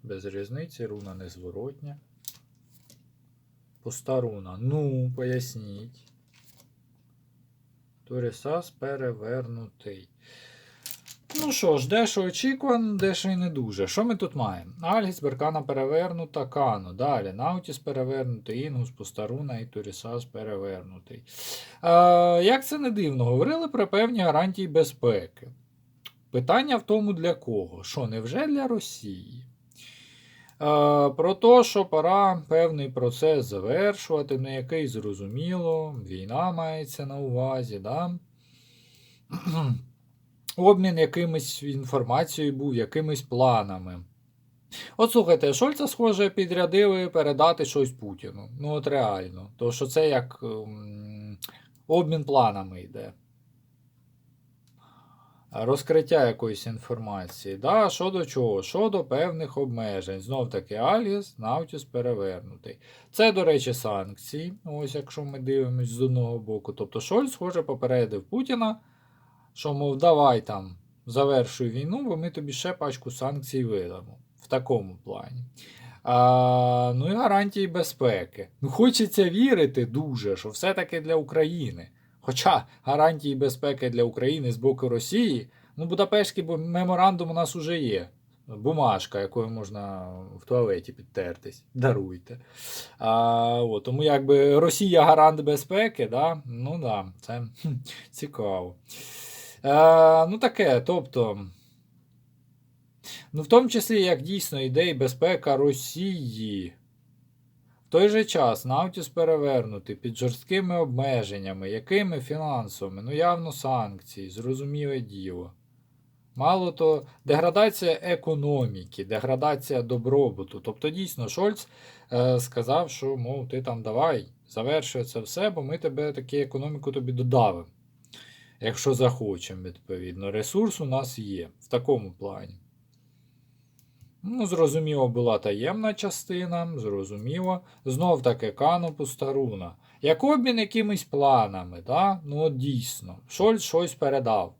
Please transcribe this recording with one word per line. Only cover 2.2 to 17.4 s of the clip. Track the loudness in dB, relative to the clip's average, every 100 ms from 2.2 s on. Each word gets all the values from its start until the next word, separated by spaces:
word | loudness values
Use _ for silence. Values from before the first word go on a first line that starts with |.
| -20 -20 _ _ _ _ _ _ _ _ _ _ _ _ _ _
Пуста | -12 -12 -4 -2
руна. | -2 -8 -14 -6
Ну, | -2 0 -2 -2 -2 -4
поясніть. | -4 -4 -6 -12 -14 -14 -16 -20 _ _ _ _ _ _ _ _ _ _ _ _ _ _ _ _ _ _ _ _
Торісас | _ -6 -6 -6 -6 -6 -6
перевернутий. | _ -8 -6 -6 -6 -6 -6 -6 -12 -14 _ -16 -16 -20 _ _ -20 -20 -20 -20 _ -18 -18 -20 -20 _ -6
Ну | -4
що | 0 2 2
ж, | 2
дещо | 2 2 0
очікувано, | -2 -2 -2 -2 0 0 0 0
дещо | 0 0 -2
і | -2
не | -2
дуже. | -4 -6 -4 -2
Що | 0
ми | 0 -2
тут | -4
маємо? | -4 -4 -6 -14 -10
Альгіс, | -2 0 0 -4
Беркана | -6 -2 -2 -2
перевернута, | -4 -2 0 0 0 -6 -8 -6 -6
Кано. | 0 0 0 -6
Далі, | -4 -2 0 -4
Наутіс | -4